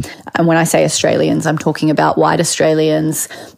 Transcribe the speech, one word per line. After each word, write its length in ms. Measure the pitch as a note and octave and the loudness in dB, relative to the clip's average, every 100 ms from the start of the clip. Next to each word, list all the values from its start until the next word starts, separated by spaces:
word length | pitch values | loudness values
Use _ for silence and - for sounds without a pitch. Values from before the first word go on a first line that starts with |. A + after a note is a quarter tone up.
| - - - - | -6 -14 -6 0
and 120 | E3+ | 2
when 100 | E3 | 2
I 60 | |
say 220 | E3 D#3+ D#3 | 2 2 0
Australians, 600 | - - - D#3 D3 D#3+ | 0 0 0 0 0 -2
I'm 120 | D#3 | -2
talking 320 | - D3+ D#3 | -2 -2 0
about 280 | D3 D#3 D#3+ | 2 2 2
white 220 | D#3 D#3+ | 2 2
Australians. 880 | E3 - D#3 D#3 D#3 D#3 D#3 D3+ - - - | -2 0 2 2 2 0 -2 -4 -8 -12 -18